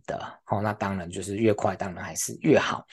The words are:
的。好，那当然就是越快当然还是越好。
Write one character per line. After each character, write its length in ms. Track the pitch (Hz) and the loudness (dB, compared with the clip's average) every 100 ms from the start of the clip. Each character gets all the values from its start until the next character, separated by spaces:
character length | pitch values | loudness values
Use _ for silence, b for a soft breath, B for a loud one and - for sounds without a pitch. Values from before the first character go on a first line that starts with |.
| - | -8
的。 140 | - - - | -8 -8 -14
好， 180 | - 104 | -4 -2
那 120 | 107 | 0
当 240 | 104 98 98 | -2 -2 -4
然 120 | 85 | -6
就 120 | 98 | -8
是 160 | 92 101 | -6 2
越 160 | 113 | 4
快 240 | 104 101 92 | 4 2 -2
当 160 | 98 | -6
然 100 | 87 | -6
还 100 | 85 80 | -10 -6
是 220 | - - | -6 -2
越 180 | 80 110 | 6 6
好。 240 | - - - | 6 -2 -8